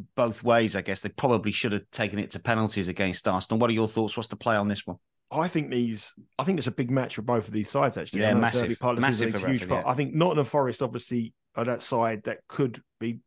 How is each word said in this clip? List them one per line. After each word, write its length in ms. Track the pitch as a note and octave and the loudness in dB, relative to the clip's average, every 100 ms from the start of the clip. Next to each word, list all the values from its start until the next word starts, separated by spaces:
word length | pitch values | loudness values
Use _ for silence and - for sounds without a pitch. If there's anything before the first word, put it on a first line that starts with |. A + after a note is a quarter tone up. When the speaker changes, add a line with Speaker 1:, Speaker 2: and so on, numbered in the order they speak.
| - - | -8 0
Speaker 1:
both 280 | A#2 G#2 | 0 2
ways, 320 | A#2 A#2 A2 F#2+ | 4 6 6 0
I 60 | |
guess. 200 | F2+ F#2+ | -2 -4
They 80 | G#2 | -6
probably 420 | - C3+ A2+ A2 | 0 4 4 2
should 200 | - A#2 | -2 -2
have 180 | G2+ - | -2 -4
taken 260 | - G#2+ G2+ | -4 -4 -2
it 140 | - | -6
to 80 | F2+ | -4
penalties 480 | - A2 G#2+ G2+ F2+ | 0 2 2 0 -2
against 400 | F2 F#2+ F2+ G#2+ | 0 -2 0 0
Arsenal. 320 | F#2 - A2+ | 0 0 2
What 100 | A#2+ | 2
are 40 | |
your 140 | A2 A2 | 2 0
thoughts? 300 | A2+ G#2+ - | 0 -2 -2
What's 120 | A2 | -8
the 60 | G2+ | -4
play 200 | A#2+ G#2+ | 0 2
on 120 | G#2 | 2
this 200 | G2+ - | -2 -6
one? 100 | E2+ _ _ - | -14 _ _ -8
Speaker 2:
I 140 | D3+ F3 | -2 0
think 240 | E3+ C#3 | -2 -2
these, 420 | B2 A#2+ G#2+ - - - - | 0 0 -2 -10 -16 -14 -6
I 60 | |
think 140 | C#3+ F3+ | 0 0
it's 100 | B2 | 0
a 40 | |
big 200 | - A#2+ | -2 0
match 240 | C3 B2 - | 0 -2 -4
for 60 | |
both 260 | A2 A#2 G#2 | 0 0 0
of 60 | |
these 160 | G#2+ G2+ | -4 -2
sides, 260 | C#3 C#3 G2 | 0 0 0
actually. 240 | D#2 G2 | -6 0
Speaker 1:
Yeah, 120 | G#2+ | 2
Speaker 2:
I 20 | |
know 60 | G#2 | 4
it's 20 | |
Speaker 1:
massive. 220 | A#2 A#2+ A#2 | 4 2 0
Speaker 2:
early 100 | A2+ | -2
part 160 | B2 | -2
of 60 | A#2+ | 2
the 40 | C3+ | 2
Speaker 1:
Massive 80 | A2 | 2
Speaker 2:
season, 160 | A2+ | 0
Speaker 1:
for 60 | G2+ | 0
Speaker 2:
it's 80 | F#2 | 0
huge, 140 | B2+ F#2 | 0 0
Speaker 1:
Brentford, 0 | |
Speaker 2:
but 180 | B2+ C3+ | -2 0
Speaker 1:
yeah. 60 | |
Speaker 2:
I 20 | B2+ | 0
think 180 | C#3 | 0
Nottingham 300 | D#3 F3 D3+ | 2 2 2
Forest 380 | B2+ D3 C3 - | 2 2 0 0
obviously 520 | B2+ A#2 - A#2+ A2+ - _ - | -4 -4 -4 -4 -4 -8 _ -4
are 80 | |
that 180 | A#2 A#2 | -2 -2
side 420 | - B2 A2+ G#2+ - | -2 0 0 0 -6
that 140 | G#2+ - | -8 -8
could 320 | - C3+ A2 _ - | -2 -2 -2 _ -8
be 220 | A#2 A2+ | -6 -6